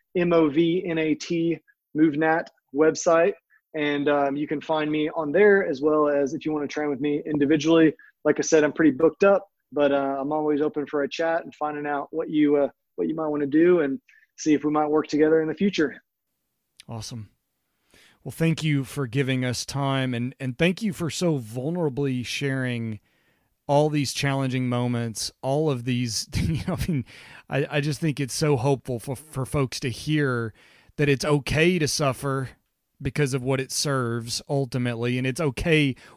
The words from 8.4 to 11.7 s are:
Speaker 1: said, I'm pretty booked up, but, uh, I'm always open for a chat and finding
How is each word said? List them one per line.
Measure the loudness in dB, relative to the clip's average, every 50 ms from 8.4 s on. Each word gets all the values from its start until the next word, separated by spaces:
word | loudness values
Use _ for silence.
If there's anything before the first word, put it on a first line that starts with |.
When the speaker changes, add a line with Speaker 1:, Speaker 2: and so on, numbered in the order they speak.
| 2
Speaker 1:
said, | 2 4 4 4
I'm | 4
pretty | 2 4 4 4
booked | 4 4 2 2 4 4 4
up, | 4 4 4 0 -6 _ _ _ _ -2
but, | 0 2 2
uh, | 2 2 0 -2 -2 -4
I'm | -4 -4
always | -2 -2 0 0 0 0
open | 0 -2 -2 -4 -6
for | -4 -2 -2 -2
a | -2
chat | -4 -4 -2 -2 -2 -2 -4
and | -8 -8
finding | -8 -6 -6